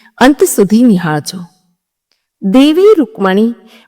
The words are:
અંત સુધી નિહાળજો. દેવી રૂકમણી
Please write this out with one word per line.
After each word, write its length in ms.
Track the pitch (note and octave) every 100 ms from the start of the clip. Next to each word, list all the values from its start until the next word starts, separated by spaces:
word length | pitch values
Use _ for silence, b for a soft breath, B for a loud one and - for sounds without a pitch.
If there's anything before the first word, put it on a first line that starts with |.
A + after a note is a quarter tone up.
| b -
અંત 260 | B3+ D4
સુધી 380 | F#4 - G3 G#3+
નિહાળજો. 560 | B3 F#3 E3+ D3+ - F#3 F3 _ _ _ _ _ _ _ _ _
દેવી 520 | G3 B3+ D4 D#4 G4+ G#4
રૂકમણી 560 | A#3 - F#3+ F#3+ A#3 A#3 b b